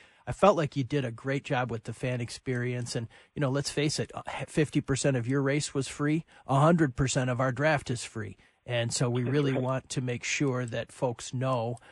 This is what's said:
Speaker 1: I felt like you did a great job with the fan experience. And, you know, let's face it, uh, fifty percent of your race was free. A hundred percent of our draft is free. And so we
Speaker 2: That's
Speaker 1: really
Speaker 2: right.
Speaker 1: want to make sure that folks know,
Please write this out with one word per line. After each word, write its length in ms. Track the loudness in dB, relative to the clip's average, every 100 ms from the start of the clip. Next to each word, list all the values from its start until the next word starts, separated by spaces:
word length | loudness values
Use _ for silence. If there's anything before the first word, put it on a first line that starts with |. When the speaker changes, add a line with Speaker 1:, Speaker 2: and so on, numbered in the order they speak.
| -20 _ -10
Speaker 1:
I 60 |
felt 240 | 4 4 6
like 180 | 0 -2
you 80 |
did 220 | -2 -2 -2
a 60 |
great 340 | -6 -4 -4 0
job 260 | -2 -2
with 140 | -4 -8
the 80 |
fan 260 | -6 -4 -4
experience. 760 | -6 -8 -4 -2 -2 -4 -4
And, 140 | -6 -8 -12 -14 -2
you 40 |
know, 100 | 0
let's 200 | 0 -2
face 300 | 0 0 0
it, 120 | -4
uh, 100 | -6 -10 -8 -2
fifty 360 | 2 2 2
percent 340 | 0 0 2 2
of 140 | 0
your 120 | 0
race 320 | 2 0 0
was 140 | -2 -4
free. 380 | -2 0 0 -2 -14 0
A 140 | 6
hundred 380 | 6 6 4 2
percent 320 | 0 2 0
of 100 | 0
our 140 | -2
draft 360 | 0 2 2 0
is 140 | -6
free. 320 | -6 -10 -10 -12 _ _ -4
And 280 | -2 -2
so 160 | 0 0
we 140 | 2
Speaker 2:
That's 80 | 2
Speaker 1:
really 220 | 2 2
Speaker 2:
right. 80 | 0
Speaker 1:
want 260 | 0 -2 -4
to 100 | -4
make 240 | -4 -4 -4
sure 400 | 0 0 0 -4
that 260 | -6 -8
folks 420 | -4 -4 -4 -6
know, 440 | -4 0 0 -2 -6 -12